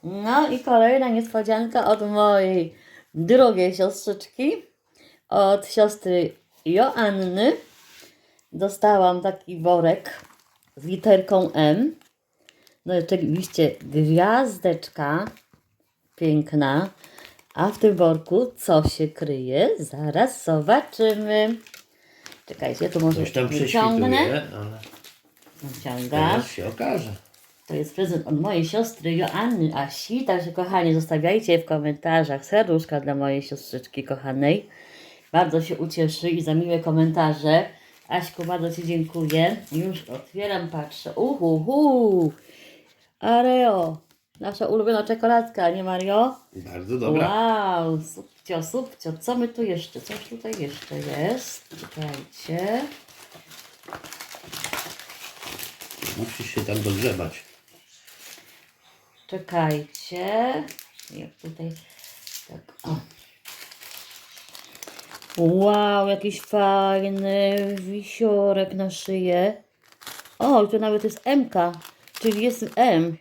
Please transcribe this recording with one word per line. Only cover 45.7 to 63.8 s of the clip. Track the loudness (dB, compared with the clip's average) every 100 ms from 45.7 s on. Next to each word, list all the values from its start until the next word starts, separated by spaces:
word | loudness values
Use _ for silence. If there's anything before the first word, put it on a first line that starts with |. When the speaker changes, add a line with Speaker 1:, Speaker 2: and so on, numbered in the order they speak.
| 0
Speaker 1:
Mario? | -4 -2 0 2 2 0 _ -18
Speaker 2:
Bardzo | -14 -14 -6 -2
dobra. | 0 2 2
Speaker 1:
Wow, | 2 2 2 0 0 0 -2
subcio, | -6 -16 -20 _ -8 -6
subcio. | -4 -6 -8 -12 -12 -8
Co | -4 -2
my | -2
tu | -2
jeszcze? | -2 -2 -6 -16
Coś | -14 -14 -14
tutaj | -14 -12 -8
jeszcze | -8 -10 -12 -10
jest. | -8 -4 -2 -2 -6 -16 _ -20
Czekajcie. | -18 -12 -10 -10 -16 -18 -10 -6 -4 -4 -6 -14 -20 -20 -20 -20 -20 -20 -20 -20 -18 -18 -16 -18 -18 -20 -16 -12 -8 -8 -10 -14 -18 -18 -20 -16 -16 -14 -14 -16 -20 -12 -10 -8
Speaker 2:
Musisz | -8 -10 -8 -6
się |
tam | -4 -4
dogrzebać. | -2 -2 -2 -2 -8 -10 -20 _ _ _ _ _ -20 -20 -20 -20 -20 -20 _ _ _ _ _ _ -12
Speaker 1:
Czekajcie. | -12 -6 -2 0 0 -6 -16 -14 -8 -4 0 0 -2 -8 -14 -20 _ -20
Jak | -16 -18 _
tutaj, | -18 -12 -12 -12 -20 -20 -20 -20 -18 -18 -18
tak, | -20 -20 _
o. | -10 -10 -10 -20 -20 _ -20 -20 -20 -20